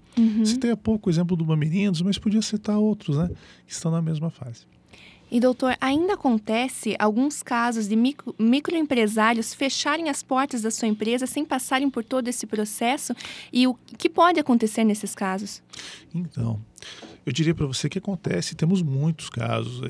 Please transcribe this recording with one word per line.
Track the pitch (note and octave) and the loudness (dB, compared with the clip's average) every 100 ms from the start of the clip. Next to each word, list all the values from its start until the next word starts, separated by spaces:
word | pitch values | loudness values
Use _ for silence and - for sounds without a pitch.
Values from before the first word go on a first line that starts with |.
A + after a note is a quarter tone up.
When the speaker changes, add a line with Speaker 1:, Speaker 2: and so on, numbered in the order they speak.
| - - | -4 2
Speaker 1:
Uhum. | A3+ G#3+ | 2 4
Speaker 2:
Citei | G#3+ B3 A#3+ | 2 2 0
há | G#3+ | 0
pouco | A3 A3 G3 | 0 0 2
o | |
exemplo | D#3+ F3 F3 | 2 2 0
do | |
Bamerindos, | D#3+ D#3 D3+ F#3 G3+ E3 | 2 2 2 2 2 2
mas | F#3 F#3+ | 0 0
podia | G#3+ A3 | 2 0
citar | G#3+ G#3 G#3 G#3 | 0 -2 0 2
outros, | G#3+ G#3 - C#3+ | 2 0 0 0
né, | F3 - - - - | 0 -4 -14 -20 -14
que | |
estão | - E3 | -6 -2
na | E3 | 0
mesma | D#3+ D#3 E3 | 0 -2 -4
fase. | - B2+ A2+ - _ _ - - - - | -6 -12 -14 -18 _ _ -20 -20 -20 -2
Speaker 1:
E, | A#3 | 2
doutor, | B3+ B3 C4 - | 4 4 0 0
ainda | C4 C#4+ F#4 | 2 2 2
acontece | G4 C4+ A3 G#3+ A3 B3+ - A3 - | 2 2 2 2 0 -2 -4 -4 0
alguns | G#3+ G#3+ C#4+ - | 2 2 0 -2
casos | - A#3+ A#3 A3+ G3+ | -4 0 0 0 0
de | A3 | 2
micro, | B3 C#4+ - - | 2 0 -8 0
microempresários | A3+ C4+ D4 E4+ D4+ A#3+ G#3+ A3 A3 A#3 A3+ | 2 2 2 -2 0 2 2 4 2 2 -2
fecharem | - C4+ - D4+ D#4 E4 | -2 -2 -2 -2 -2 -2
as | C#4 | -4
portas | - C4 C#4 A#3+ | -2 -2 0 -2
da | A3 | -4
sua | - A3+ | -2 -2
empresa | G#3+ G#3+ B3 C4 | 0 0 0 -2
sem | D4 | -4
passarem | D4+ C4 - C4 C#4 | -2 -4 0 0 0
por | B3 | -2
todo | A3+ C4 A#3+ | -2 -2 -2
esse | G3 G#3+ | -4 -4
processo? | G#3+ G#3+ - A#3 D4 - A#3+ - - - | -4 -4 -2 0 0 -4 -8 -10 -16 -4
E | B3 B3+ | 2 2
o | |
que | B3 - - E4 | 2 -8 -4 0
pode | - E4+ E4 | 4 4 4
acontecer | D4 A#3 A3 A#3 | 4 2 2 2
nesses | A3 G#3 G3 | 2 2 -4
casos? | - G3 F#3+ G3+ - _ - - - - | -6 -4 -4 -6 -12 _ -18 -16 -18 -10
Speaker 2:
Então, | E3 F3 - A2+ G#2+ A2 - - - - - - | -8 -6 -4 -4 -4 -8 -18 -18 -18 -18 -12 -6
eu | |
diria | C3 D#3+ | 0 0
pra | E3 D3 | 0 -2
você | B2+ C#3+ | -2 -4
que | - | -4
acontece, | - F#3 - F#3 - | -6 -4 -4 -4 -4
temos | D#3+ D#3+ F#3+ | -2 0 2
muitos | D#3+ C3+ D#3 D#3+ - | 0 0 0 -2 -6
casos, | B2+ A#2 A2+ A#2 B2 | -4 -2 -2 -4 -8